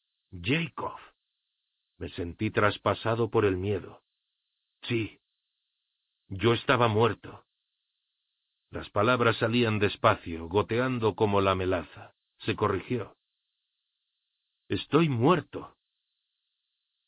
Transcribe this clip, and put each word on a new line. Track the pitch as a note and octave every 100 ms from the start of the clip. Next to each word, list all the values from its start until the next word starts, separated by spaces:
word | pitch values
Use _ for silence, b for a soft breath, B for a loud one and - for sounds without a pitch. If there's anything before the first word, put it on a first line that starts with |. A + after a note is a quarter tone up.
| _ _ _
"Jacob". | F2+ F2 D#3 D#3 - - - - _ _ _ _ _ _ _ _ -
Me | E2+
sentí | - F2 E2 G#2+
traspasado | A2+ G#2 - G#2+ G2 A2+ A2+ A2+
por | A#2
el | G#2 F#2
miedo. | G2 F#2+ - - _ _ _ _ _ _ _ _
Sí, | - A#2+ G2+ - _ _ _ _ _ _ _ _ _ _ -
yo | G2 A2+
estaba | A#2 - B2+ A#2+
muerto. | G#2+ B2+ G2 - - _ _ _ _ _ _ _ _ _ _ _ _ _
Las | E2+ D#2
palabras | G#2 A2 B2 A2+ A2
salían | A2+ A#2+ A2+ G#2+
despacio, | G2+ - A2+ G2+ - E2 E2
goteando | G2 F#2+ A2+ B2+ B2 A2
como | F#2 G#2+ G2+
la | G2
melaza. | F#2 F#2 F2+ D#2+ - - _ _ _
Se | - F#2
corrigió. | G#2 G2 - A#2+ F#2+ _ _ _ _ _ _ _ _ _ _ _ _ _ _ _ -
"Estoy | G#2 - D3 E3
muerto". | A#2+ C3+ F3 - F2+ - _ _ _ _ _ _ _ _ _ _ _ _ _